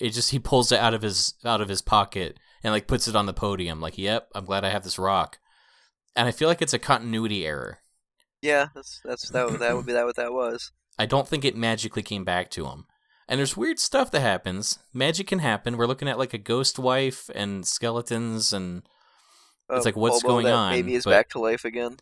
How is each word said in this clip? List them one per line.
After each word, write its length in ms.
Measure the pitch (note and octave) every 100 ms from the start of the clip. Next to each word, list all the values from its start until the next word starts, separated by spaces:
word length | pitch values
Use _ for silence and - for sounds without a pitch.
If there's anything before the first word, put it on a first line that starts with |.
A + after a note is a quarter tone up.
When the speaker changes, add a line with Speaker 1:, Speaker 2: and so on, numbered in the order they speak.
Speaker 1:
it 80 | A#2
just, 220 | A2+ -
he 80 | C#3
pulls 320 | - C3 A#2
it 80 | A#2
out 160 | A2+ A2+
of 80 |
his, 320 | G#2+ F2+ - - A#2+
out 160 | G#2+
of 80 | G2+
his 120 | F#2+
pocket 540 | - G#2+ G2 G2 E2+ - _ _
and, 100 | A2+
like, 140 | G#2+ -
puts 200 | B2+ A#2
it 80 | G#2+
on 120 | G2+
the 40 |
podium. 460 | E2+ G#2 F#2+ F2 D#2+
Like, 180 | D#2+ -
"Yep, 300 | F#2+ A#2 - G2+
I'm 80 |
glad 220 | F#2+ G2 G2
I 40 |
have 120 | G2+
this 160 | F#2 F2
rock." 400 | F#2+ F#2+ D2+ - _ _ _ _ _ _ _ A#2+
And 100 | A#2+
I 40 |
feel 180 | - D#3
like 120 | E3
it's 120 | D3+
a 60 | A#2+
continuity 640 | - B2+ A#2 A2 A2 G2+ D#2
error. 320 | D2 A#1 - _ _ _ _ _ _
Speaker 2:
Yeah, 260 | D3 D3 D3 C#3
that's, 240 | - - B2+
that's, 240 | B2 -
that, 300 | B2+ A#2+ A2
that 160 | A#2 B2
would 100 | B2
be 80 |
that 100 | A#2+ A#2+
what 120 | A#2+
that 160 | A#2+
was. 400 | B2+ A#2+ A#2 - - _ -
Speaker 1:
I 80 | A2
don't 200 | C#3 C3+
think 160 | D3+ C3+
it 100 | A2+
magically 480 | A2+ A2+ G#2+ A2
came 220 | - G2+ F#2
back 240 | F2+ F2+
to 160 | - C#2+
him. 180 | - - _ _ _ -
And 80 | C3+
there's 180 | C#3 G3
weird 240 | D#4+ -
stuff 320 | - C4+ B3+
that 80 | D3
happens. 580 | A#2+ F#2 F#2+ F#2 - - _
Magic 340 | B2 C#3 E3+ G3
can 120 | F#3+
happen. 380 | C#3 G#2 - A#2+
We're 100 | A#2
looking 220 | C3+ C#3+
at, 80 | A#2+
like, 160 | B2+
a 40 | A2
ghost 400 | G#2 A#2+ C3 -
wife 520 | B2+ C3 C3+ - -
and 320 | - G2+ G2 F2+
skeletons, 840 | - A#2 A#2 A#2 A2+ A#2 A2+ G2+
and 320 | G2+ F2+ F2 - _ _ _ _ - _ _ -
it's 160 | B2+ A#2
Speaker 2:
A 20 |
Speaker 1:
like, 60 | G#2+
what's 260 | A#2 A#2+
Speaker 2:
hobo 120 | B2
Speaker 1:
going 120 | A#2+ A#2+
Speaker 2:
that 80 |
Speaker 1:
on? 180 | A2+ G2
Speaker 2:
maybe 240 | F2 B2+ B2
is 100 | G2+
Speaker 1:
But 60 |
Speaker 2:
back 180 | G2+ -
to 100 | B2
life 240 | A2 A#2
again. 340 | A#2 A#2+ A#2+ B2+